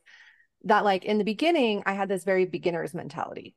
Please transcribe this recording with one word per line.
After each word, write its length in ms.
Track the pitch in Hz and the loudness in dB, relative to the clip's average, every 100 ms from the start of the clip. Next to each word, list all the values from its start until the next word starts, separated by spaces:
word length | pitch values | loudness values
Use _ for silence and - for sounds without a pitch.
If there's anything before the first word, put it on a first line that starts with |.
| _ - - _ _ _ | _ -20 -20 _ _ _
that, 200 | 185 208 | 2 4
like, 200 | 202 190 | 4 0
in 140 | - 214 | 0 0
the 60 | |
beginning, 580 | 202 202 311 330 233 202 190 | 0 0 2 4 2 0 -2
I 80 | |
had 140 | 196 196 | -2 -2
this 160 | 190 | -2
very 220 | 196 185 185 | 0 2 0
beginner's 480 | 165 175 165 156 | 0 -2 -2 -6
mentality. 640 | 175 - 170 - - - | -8 -10 -8 -8 -10 -16